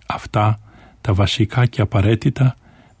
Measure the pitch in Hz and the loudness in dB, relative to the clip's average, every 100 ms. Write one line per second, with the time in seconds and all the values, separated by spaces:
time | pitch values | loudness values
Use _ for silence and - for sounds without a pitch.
0 | - - - 107 107 107 - - - - | -10 -10 -6 0 0 -2 -8 -20 -20 -8
1 | - 98 98 - 104 123 123 - 101 101 | -2 0 0 0 -2 0 0 0 -2 0
2 | 101 113 143 - 131 - - - - _ | 0 0 0 0 0 -2 -12 -20 -20 _